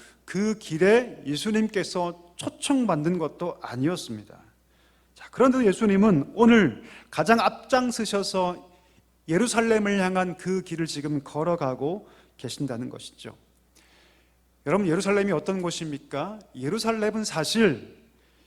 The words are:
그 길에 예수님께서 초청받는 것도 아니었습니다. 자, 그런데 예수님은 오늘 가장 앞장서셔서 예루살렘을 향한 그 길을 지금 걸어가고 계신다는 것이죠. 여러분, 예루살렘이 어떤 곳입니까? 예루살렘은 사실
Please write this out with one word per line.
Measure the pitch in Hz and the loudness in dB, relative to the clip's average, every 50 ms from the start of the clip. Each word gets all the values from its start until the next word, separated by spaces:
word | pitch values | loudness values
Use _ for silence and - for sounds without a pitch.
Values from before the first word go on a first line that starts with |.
| - - - _ _ | -20 -20 -20 _ _
그 | - - 180 208 220 214 214 | -8 -4 -2 -2 -2 -2 -4
길에 | - - 151 156 180 196 220 247 254 226 - - - | -6 -6 -2 2 4 6 6 4 4 0 -8 -12 -8
예수님께서 | 139 147 147 - 214 214 220 220 220 - 196 165 - - 185 175 175 170 - - - _ | -6 -6 -4 -2 -2 0 0 0 0 -2 -4 -4 -4 -4 -4 -4 -4 -6 -10 -16 -20 _
초청받는 | - - 302 - - - - 285 269 247 208 170 151 151 170 180 175 | -12 -12 -12 -10 -6 -2 0 2 2 2 2 0 0 0 0 0 0
것도 | 160 143 - - 175 180 - - - | -2 -6 -6 -6 -8 -8 -8 -8 -12
아니었습니다. | - 123 123 131 160 180 - - - 113 107 101 - - - - _ _ _ _ _ _ _ _ _ _ _ _ _ _ | -10 -6 -2 -2 -2 -2 -4 -8 -10 -12 -12 -14 -16 -20 -20 -20 _ _ _ _ _ _ _ _ _ _ _ _ _ _
자, | - - - | -20 -20 -8
그런데 | - - 240 269 247 262 247 | 0 4 4 4 6 4 4
예수님은 | 196 185 - 226 208 196 190 208 226 185 143 139 - - | 2 2 4 2 4 4 6 6 6 6 4 2 0 2
오늘 | 185 233 226 240 226 190 135 101 - - - - - - - | 4 6 8 8 8 6 4 2 -4 -12 -20 -20 -20 -20 -8
가장 | - - 160 185 226 233 | -4 -2 2 4 4 4
앞장서셔서 | 185 208 - - - - 269 254 254 247 226 - 220 202 208 202 190 190 - 190 180 180 175 - - - _ _ _ _ _ _ _ _ _ _ _ - | 4 0 0 -4 -6 -2 0 0 0 0 -4 -4 -4 -4 -4 -4 -4 -2 -2 -2 -2 -2 -4 -6 -12 -20 _ _ _ _ _ _ _ _ _ _ _ -2
예루살렘을 | 160 185 240 233 - 226 226 226 220 214 208 202 202 202 | 0 0 2 2 2 0 2 2 2 2 2 0 0 0
향한 | 185 185 190 185 185 180 165 | 0 0 0 0 -2 -2 -4
그 | - - 180 190 190 180 | -8 -6 -4 -4 -4 -4
길을 | - 165 156 165 | -6 -6 -6 -6
지금 | 151 - 147 143 151 151 143 147 | -6 -6 -6 -6 -4 -4 -4 -6
걸어가고 | - - 147 160 175 170 160 151 131 127 120 131 151 180 208 - - - _ _ _ _ | -6 -6 -4 -2 -2 -2 -2 -2 -4 -4 -4 -4 -4 -6 -6 -10 -16 -20 _ _ _ _
계신다는 | - - 120 - - 147 131 123 113 127 - | -14 -12 -10 -8 -8 -8 -8 -6 -8 -10 -10
것이죠. | - - - - - - - 113 - _ _ _ _ _ _ _ _ _ _ _ _ _ _ _ _ _ _ _ _ _ _ _ _ _ - | -12 -14 -18 -20 -20 -18 -18 -18 -18 _ _ _ _ _ _ _ _ _ _ _ _ _ _ _ _ _ _ _ _ _ _ _ _ _ -4
여러분, | 143 156 202 208 | -2 0 0 0
예루살렘이 | 170 156 185 185 196 202 202 196 202 175 | 0 0 0 0 0 0 0 0 0 -2
어떤 | 151 - - 190 190 175 | -2 -2 -4 -4 -4 -4
곳입니까? | 170 160 - 170 156 143 139 - - - 139 156 196 214 214 - _ - | -6 -6 -6 -8 -8 -10 -10 -12 -8 -8 -8 -8 -8 -10 -14 -20 _ -14
예루살렘은 | 127 127 147 190 226 220 226 226 220 208 214 208 220 214 | -8 -6 -4 -4 -2 -2 -2 -2 0 -2 -2 -2 -4 -6
사실 | - - 160 151 139 - 220 226 185 135 104 - - - - _ _ _ _ _ _ _ _ _ | -6 -4 -4 -2 0 2 4 4 4 4 0 -6 -14 -20 -20 _ _ _ _ _ _ _ _ _